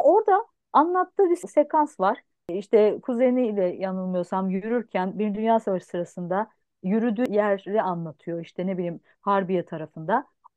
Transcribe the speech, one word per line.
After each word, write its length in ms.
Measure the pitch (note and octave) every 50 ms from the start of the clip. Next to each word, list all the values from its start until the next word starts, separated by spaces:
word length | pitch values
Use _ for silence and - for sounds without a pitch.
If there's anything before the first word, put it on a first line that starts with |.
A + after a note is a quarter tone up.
| F#4+
orada 420 | C#4+ F4 G#4+ A4 G#4+ F#4 G4+ A#4 _ _ _ _ _ -
anlattığı 560 | C4+ D4+ F4 F4+ F#4 F4+ F4+ _ - G4 E4+
bir 60 | F4
sekans 640 | E4+ - - - D4+ D4 D4 - D4+ D4 - - -
var. 180 | F#3 G3 A#3 - _ _ _ _ _ -
E, 40 | E3+
işte 420 | G3+ F#3+ - - G#3 G#3+ G#3 - -
kuzeniyle 640 | - - B3 A3+ C4 B3+ B3 B3+ B3+ G#3+ G#3 G3+ F#3
yanılmıyorsam 840 | F3+ E3 - F#3+ F#3+ F#3 F#3+ F#3 F#3 F#3 F3+ F3 - G3 F#3+ F#3+ F#3+
yürürken 680 | F#3 F#3+ G3 A3+ A#3+ B3 A#3 _ - F#3 F#3 F#3+ - F#3
Birinci 200 | G#3+ G#3 G3 G#3+
Dünya 200 | A3 A3+ A3+ A3+
Savaşı 260 | - G3+ F#3+ F3+ -
sırasında 640 | _ - F3 F3 - - F3+ F3 E3+ F#3 G3 A3 - _ _ _ _ _ _ -
yürüdüğü 480 | F#3 G#3 A3+ A3+ B3 G#3 A3 B3+ G#3+ G3+
yeri 480 | G#3 G#3+ G#3 G3 F#3+ - F#3 G3+ A3
anlatıyor. 600 | F#3+ F#3 F3 E3+ E3 D#3+ D3 _ - E3+ E3+ E3+
İşte 260 | E3 - - - F3+
ne 100 | F#3+ F#3+
bileyim 220 | F3 F3 F3 E3 - _ _ _ _
Harbiye 440 | - G3+ G3+ G3 F#3+ F3 F#3+ F3 E3
tarafında. 600 | - E3+ D#3 D#3 - - D#3+ D#3 E3 G#3+ C4 D4 _ _ _ _ - _